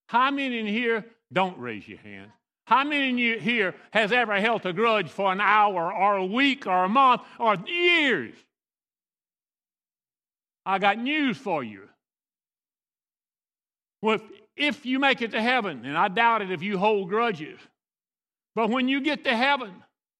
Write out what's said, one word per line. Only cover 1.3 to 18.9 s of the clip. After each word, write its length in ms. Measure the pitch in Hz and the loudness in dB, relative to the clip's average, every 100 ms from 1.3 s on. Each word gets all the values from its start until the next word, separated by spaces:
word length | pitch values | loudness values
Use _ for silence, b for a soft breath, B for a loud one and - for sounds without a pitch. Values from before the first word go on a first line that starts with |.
don't 260 | 147 190 175 | -2 -2 -4
raise 300 | 120 104 107 | -10 -12 -14
your 100 | 95 | -18
hand, 320 | 104 98 101 _ _ _ - | -18 -20 -20 _ _ _ 0
how 180 | 240 | 2
many 240 | 294 294 269 | 2 0 0
in 100 | 247 | 0
you 200 | 233 226 | 0 -2
here 360 | 175 240 190 - B | -2 0 -2 -4 B
has 200 | 214 202 | 0 2
ever 260 | 247 220 202 | 2 0 0
held 280 | 220 214 185 | 0 0 -2
a 80 | |
grudge 340 | 175 233 214 160 | 0 2 0 -2
for 240 | - 196 | -2 -2
an 80 | 185 | 0
hour 500 | 202 214 208 185 165 | 2 4 4 2 -2
or 260 | 202 202 196 | 0 2 2
a 100 | 185 | 0
week 400 | 233 277 240 202 | 0 0 0 0
or 180 | 185 | 2
a 40 | 185 | 2
month 340 | 247 269 233 B - | 4 6 4 B -2
or 180 | 226 190 359 | 0 0 -2
years? 680 | 349 349 339 285 180 113 - _ _ _ _ _ _ _ _ _ _ _ _ _ _ _ _ _ _ _ _ _ _ 185 | 0 2 4 2 0 -4 -14 _ _ _ _ _ _ _ _ _ _ _ _ _ _ _ _ _ _ _ _ _ _ -4
I 120 | 190 | 2
got 200 | 202 214 | 2 2
news 400 | 247 311 277 196 | 0 0 0 -2
for 260 | 208 160 | -4 -4
you. 240 | 117 98 101 _ _ _ _ _ _ _ _ _ _ _ _ _ _ _ _ _ _ _ _ _ | -4 -10 -18 _ _ _ _ _ _ _ _ _ _ _ _ _ _ _ _ _ _ _ _ _
Well, 140 | 214 208 | 0 0
if, 60 | - - _ - | -2 -20 _ -4
if 300 | 294 - 247 | -2 -2 -4
you 120 | 262 | 0
make 240 | 277 240 | 2 0
it 80 | 226 | -2
to 100 | 220 | -2
heaven, 460 | 233 254 202 131 127 | 0 0 -2 -6 -6
and 100 | 156 | -2
I 120 | 202 | 0
doubt 340 | 185 233 226 | 2 2 2
it 80 | 185 | -2
if 120 | 175 | -6
you 140 | 196 190 | -6 -2
hold 320 | 214 208 175 | 0 0 0
grudges, 500 | 214 233 160 143 120 - _ _ _ _ _ _ _ _ | -2 -2 -4 -10 -18 -20 _ _ _ _ _ _ _ _
but 140 | 214 220 | -4 0
when 200 | 254 | 0
you 120 | 254 | 0